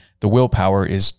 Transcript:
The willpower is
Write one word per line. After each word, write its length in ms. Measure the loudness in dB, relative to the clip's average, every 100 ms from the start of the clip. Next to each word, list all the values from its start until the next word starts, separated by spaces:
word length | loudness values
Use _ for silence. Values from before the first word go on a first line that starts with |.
| _ -6
The 80 | 0
willpower 580 | 2 2 0 0 0 0
is 280 | -2 -4